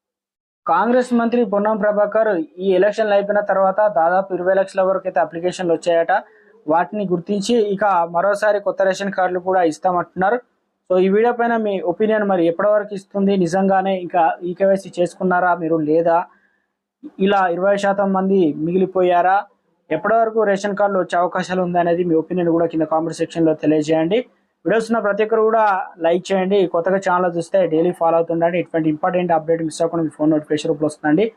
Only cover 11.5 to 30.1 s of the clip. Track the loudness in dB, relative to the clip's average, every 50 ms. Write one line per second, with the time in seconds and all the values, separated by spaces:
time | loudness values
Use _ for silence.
11.5 | 0 0 -2 -2 -4 -4 -4 -4 -2 0 0 0 0 0 0 0 0 2 2 0
12.5 | 0 2 2 2 2 2 0 -2 -8 -12 -12 _ -4 -2 0 2 2 2 0 0
13.5 | 0 0 2 2 2 2 0 0 -2 -4 -4 -2 0 2 2 2 0 -2 -6 -8
14.5 | -4 0 2 2 2 2 -2 -4 -4 -2 -2 -2 -2 -2 -2 0 0 2 2 0
15.5 | 0 0 -2 -2 0 0 0 2 2 2 2 2 2 0 0 -4 _ _ _ _
16.5 | _ _ _ _ _ _ _ _ _ _ -20 -16 -6 -2 0 0 2 2 2 0
17.5 | 0 0 0 0 2 2 0 0 0 0 0 0 0 0 0 2 2 2 2 2
18.5 | 0 -2 -2 -2 0 0 0 0 0 2 2 2 4 2 2 2 2 0 -2 -4
19.5 | _ _ _ _ _ _ _ -6 -6 -4 -2 0 2 2 2 0 0 0 0 2
20.5 | 0 0 -2 -4 -2 0 0 0 0 -2 -2 -2 0 -2 0 0 -2 -4 -4 -4
21.5 | -2 -2 -2 0 0 0 0 2 0 0 0 0 0 0 0 0 -2 -2 0 2
22.5 | 2 2 0 0 -2 -2 -2 -2 -2 -2 -2 -4 -4 -6 -6 -4 -2 0 0 0
23.5 | 0 0 0 0 0 0 0 0 0 0 0 0 0 -2 -2 -4 _ _ _ _
24.5 | _ _ -4 -2 -2 -2 0 -2 -2 -2 -2 -2 -2 -2 -2 0 0 2 2 2
25.5 | 2 2 2 2 0 0 -4 -8 -8 -4 0 0 0 0 0 -2 -2 0 0 2
26.5 | 2 2 2 2 0 -2 0 0 0 0 0 0 0 0 0 0 -2 -4 -4 -2
27.5 | 0 0 0 2 2 0 0 0 0 0 0 2 2 2 0 0 0 0 0 0
28.5 | 0 -2 -4 -2 -2 -2 0 0 -2 -2 -2 -2 -2 -2 0 0 0 0 0 0
29.5 | -2 -2 -2 -4 -4 -2 -4 -2 -2 -2 -4 -4